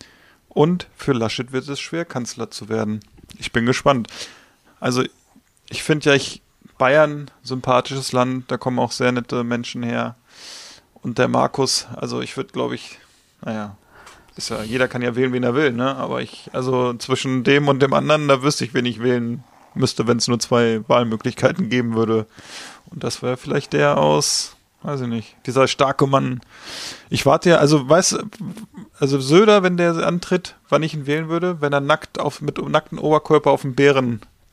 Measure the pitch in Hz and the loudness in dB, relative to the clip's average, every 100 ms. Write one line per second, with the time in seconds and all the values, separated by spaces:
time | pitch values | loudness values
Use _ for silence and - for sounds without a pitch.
0 | - _ _ _ _ - 156 180 - - | -20 _ _ _ _ 0 2 0 -6 -6
1 | - 120 110 - 127 131 139 139 - 165 | -2 -2 -2 -4 -6 -8 -6 -10 -8 -8
2 | 170 131 117 - 110 - 107 110 107 107 | -6 -8 -8 -10 -12 -12 -6 -4 -4 -6
3 | - - - - - 120 117 - 143 127 | -10 -20 -20 -14 -4 0 2 4 4 2
4 | 107 - - - _ _ _ _ 131 123 | 0 -12 -16 -20 _ _ _ _ -2 0
5 | - _ _ _ _ _ - - - 151 | -2 _ _ _ _ _ -14 -6 -2 0
6 | 147 139 - - _ _ - - 131 151 | 4 2 0 -12 _ _ -12 0 4 6
7 | 151 147 135 _ 123 131 131 127 127 135 | 4 0 -12 _ -10 -4 0 2 0 -6
8 | - 127 127 131 - 123 131 123 120 - | -2 0 0 -2 -6 -6 -4 -2 -4 -2
9 | 123 123 117 123 120 120 120 127 120 120 | 0 -2 -4 -4 -4 -4 -6 -8 -6 -4
10 | 117 117 _ - - - - - _ _ | -6 -10 _ -20 -20 -20 -20 -20 _ _
11 | 127 120 123 123 135 - 131 - - 120 | -6 -2 0 2 0 0 -2 -2 -6 -12
12 | 123 123 127 135 131 123 123 120 - - | -10 -8 -8 -10 -8 -6 -6 -8 -14 -20
13 | _ _ _ _ - 107 104 104 _ - | _ _ _ _ -10 -10 -10 -14 _ -20
14 | - - _ - - 113 110 123 127 123 | -20 -20 _ -14 -10 -8 -4 -2 -2 -2
15 | 123 117 131 123 123 135 143 117 131 131 | -2 0 0 0 0 0 0 0 -2 -4
16 | - 127 123 - - 135 127 127 123 120 | -6 -6 -8 -12 -10 -6 -2 0 0 -4
17 | - 127 135 131 131 156 143 135 139 143 | -4 -4 -2 0 2 4 4 4 4 2
18 | 143 151 147 135 143 - 120 123 120 107 | 2 2 4 2 2 -2 -2 -2 -2 0
19 | 123 123 117 120 - _ _ - 127 - | 0 0 -2 -6 -12 _ _ -2 -2 0
20 | 117 120 - 117 - 120 117 110 - 123 | 0 0 0 -2 2 2 2 0 2 2
21 | 117 110 127 - 131 175 113 123 117 113 | 2 -2 -4 0 0 0 -2 -2 0 0
22 | 110 110 107 - - - - - _ - | 2 0 -2 -10 -20 -18 -18 -20 _ -10
23 | 127 - 123 127 - 143 - 147 147 147 | -8 -6 -6 -6 -4 -4 -2 0 2 4
24 | 151 151 - - - - _ _ - 139 | 4 2 0 -2 -6 -12 _ _ -8 -6
25 | 120 117 - _ - 131 131 - 135 - | -4 -6 -8 _ -2 2 2 2 0 2
26 | 135 135 131 127 - - - - - - | 2 2 0 -6 -12 -20 -16 -14 -14 -14
27 | - 123 139 160 180 160 147 151 127 170 | -6 0 2 4 6 6 6 4 4 4
28 | 185 - 214 - 160 220 - - - - | 4 -2 -6 -10 -12 -12 -16 -18 -20 -4
29 | 139 139 131 170 214 208 180 175 170 165 | 0 0 4 6 8 6 4 2 0 0
30 | - 175 - 175 - - _ 143 160 151 | -2 -2 -2 -4 -4 -18 _ 0 0 -4
31 | 139 151 160 170 180 165 143 143 139 156 | -4 -2 -2 -2 -2 -2 -2 0 2 0
32 | - - 147 - 147 - - 156 - 156 | -2 -6 -6 -6 -8 -6 -2 -2 -2 -4
33 | 151 156 - 151 143 139 139 127 139 135 | 0 0 4 2 4 2 0 4 6 6
34 | 123 110 - _ _ | 2 -4 -10 _ _